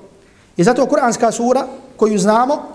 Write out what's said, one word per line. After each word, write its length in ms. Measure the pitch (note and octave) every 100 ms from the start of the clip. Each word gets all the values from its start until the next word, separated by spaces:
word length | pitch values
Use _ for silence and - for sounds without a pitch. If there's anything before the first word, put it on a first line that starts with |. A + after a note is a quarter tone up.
| - - _ _ _ -
I 80 |
zato 220 | F3+ B3+ B3+
Kur'anska 460 | D4+ B3 - A#3
sura 340 | A3 A#3+ B3+ - - - -
koju 220 | G#3+ G#3
znamo, 440 | G3 A3 C4 D4+ -